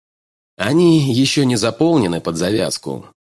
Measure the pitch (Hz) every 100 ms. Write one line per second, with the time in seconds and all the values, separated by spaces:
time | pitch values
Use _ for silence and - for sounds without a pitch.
0 | _ _ _ _ _ - 101 160 170 160
1 | 135 120 135 151 131 117 113 - 160 160
2 | 92 82 85 82 92 107 76 - 73 64
3 | - _